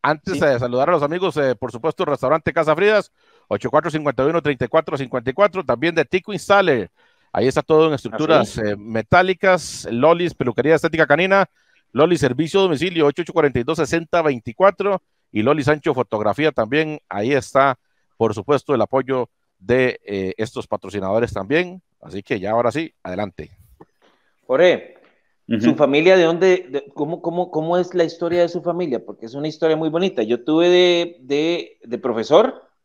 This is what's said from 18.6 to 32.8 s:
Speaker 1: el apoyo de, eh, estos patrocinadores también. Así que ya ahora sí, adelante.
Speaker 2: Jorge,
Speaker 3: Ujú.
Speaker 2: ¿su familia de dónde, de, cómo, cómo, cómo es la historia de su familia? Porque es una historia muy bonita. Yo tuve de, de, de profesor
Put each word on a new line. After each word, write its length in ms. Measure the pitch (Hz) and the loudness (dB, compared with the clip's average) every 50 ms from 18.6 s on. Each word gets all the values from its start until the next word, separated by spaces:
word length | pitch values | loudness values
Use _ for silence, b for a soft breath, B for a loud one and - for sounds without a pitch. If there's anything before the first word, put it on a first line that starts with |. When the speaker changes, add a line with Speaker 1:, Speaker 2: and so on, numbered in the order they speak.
| _ - 143 | _ -2 0
Speaker 1:
el 60 | 120 | 0
apoyo 460 | 107 - - 135 131 123 135 127 120 _ _ _ _ _ _ _ | 0 0 0 -2 -2 -2 -4 -4 -6 _ _ _ _ _ _ _
de, 400 | 92 95 120 127 127 127 - - _ | -2 0 2 2 2 0 -2 -6 _
eh, 300 | - 101 98 95 95 - | -8 -6 -4 -4 -6 -4
estos 320 | - 110 120 - 127 107 - | -6 -8 -6 -6 -10 -8 -6
patrocinadores 640 | 110 101 - 98 98 101 95 95 101 113 120 113 | -8 -8 -8 -8 -8 -6 -4 -2 -2 -2 -2 -2
también. 500 | - 101 95 101 139 165 180 180 180 185 _ _ _ _ | -8 -10 -6 -2 -2 -2 -2 -4 -10 -18 _ _ _ _
Así 220 | - - - 101 | -20 -14 -14 -14
que 160 | - - 135 104 | -8 -6 -8 -6
ya 140 | 90 101 | -4 -2
ahora 180 | 110 117 117 120 | -2 0 0 0
sí, 240 | 110 147 165 - _ _ | -2 -4 -10 -10 _ _
adelante. 480 | _ 90 90 92 107 98 _ - 95 - _ _ _ _ _ _ - _ _ _ _ _ _ _ _ _ _ _ _ | _ -12 -8 -8 -8 -8 _ -16 -18 -18 _ _ _ _ _ _ -20 _ _ _ _ _ _ _ _ _ _ _ _
Speaker 2:
Jorge, 460 | - 127 139 175 180 147 107 - - - _ _ _ _ _ _ _ _ _ _ - | -4 0 4 4 4 4 2 -4 -14 -20 _ _ _ _ _ _ _ _ _ _ -4
Speaker 3:
Ujú. 120 | 117 107 | -4 2
Speaker 2:
¿su 140 | 107 120 - | 2 2 4
familia 400 | - 147 135 139 147 160 185 190 | 4 2 4 4 4 6 6 6
de 80 | 185 170 | 6 4
dónde, 420 | 160 170 170 175 190 180 180 - 135 | 2 2 2 4 2 2 2 0 -6
de, 160 | 131 139 - - | -8 -8 -8 -8
cómo, 300 | _ - 143 147 170 - | _ -8 -6 -6 -6 -6
cómo, 300 | - 170 165 175 180 175 | -6 -6 -4 -4 -6 -4
cómo 260 | - 156 151 165 175 180 | -4 -6 -2 0 0 -2
es 160 | 180 180 - | -2 -2 0
la 80 | 180 | -2
historia 380 | 165 156 - - 170 170 170 175 | -2 -2 -2 -6 -4 -2 2 2
de 80 | 175 165 | 0 0
su 140 | 175 180 | 0 -6
familia? 420 | - 175 165 175 180 151 123 - - | -4 -4 -4 -4 -4 -4 -4 -6 -6
Porque 200 | 101 101 _ 110 | -10 -18 _ -16
es 80 | 113 123 | -14 -10
una 120 | 143 147 | -8 -8
historia 300 | 156 151 - 165 160 160 | -8 -6 -2 0 0 0
muy 140 | 156 160 156 | 0 -2 -2
bonita. 340 | 147 165 190 190 185 - 110 | -2 0 -2 -2 -2 -2 0
Yo 180 | 107 120 120 | 0 -2 -2
tuve 260 | - - 156 165 170 175 | 0 0 2 2 4 4
de, 480 | 180 180 180 180 175 170 170 170 170 _ | 6 6 6 4 4 2 -2 -4 -8 _
de, 580 | 131 127 139 143 156 165 175 165 139 - _ _ - | -8 -4 -2 -2 0 -2 -2 -4 -6 -12 _ _ -12
de 140 | 117 120 110 | -10 -10 -6
profesor 680 | - 123 110 113 110 - 147 180 226 254 - - - _ _ _ | -4 -4 -4 -4 -2 4 4 4 4 4 -2 -10 -20 _ _ _